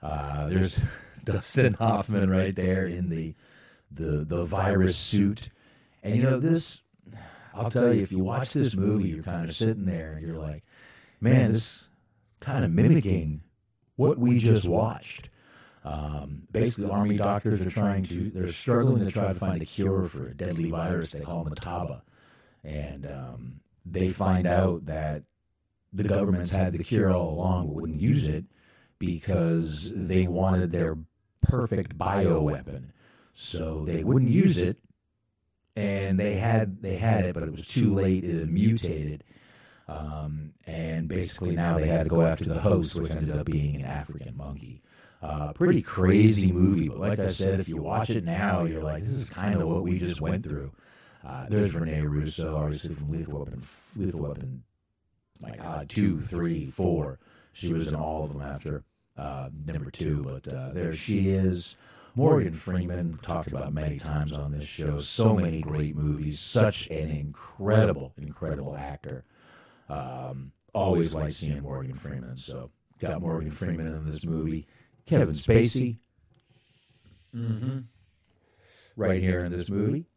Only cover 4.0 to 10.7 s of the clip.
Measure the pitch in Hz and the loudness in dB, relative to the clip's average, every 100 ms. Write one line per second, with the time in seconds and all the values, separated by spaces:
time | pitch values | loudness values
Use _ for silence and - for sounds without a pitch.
4 | 80 76 78 87 87 95 95 98 92 87 | -2 -2 -2 -2 -2 0 2 6 4 4
5 | - 104 98 107 - - _ _ _ _ | 0 2 2 0 -10 -20 _ _ _ _
6 | - 110 131 127 151 165 - - _ _ | -2 2 4 4 2 2 0 -14 _ _
7 | - - - - - 104 113 123 120 120 | -20 -20 -20 -20 -20 -4 -2 2 4 4
8 | 95 92 92 123 131 151 131 95 98 107 | 2 0 0 -2 -2 0 2 2 2 2
9 | 95 80 80 85 82 80 113 110 95 87 | 0 -2 -6 -4 -4 0 0 0 -2 -2
10 | 80 78 82 82 76 76 - | -6 -8 -8 -6 -6 -8 -14